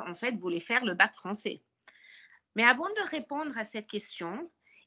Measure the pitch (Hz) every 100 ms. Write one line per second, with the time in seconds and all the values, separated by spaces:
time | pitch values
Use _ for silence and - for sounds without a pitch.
0 | 180 170 240 214 180 170 - 240 233 180
1 | 196 - 185 208 - - _ _ - -
2 | - - - - _ 214 240 254 370 427
3 | 381 302 220 285 311 226 214 214 214 208
4 | - - 170 226 339 _ _ -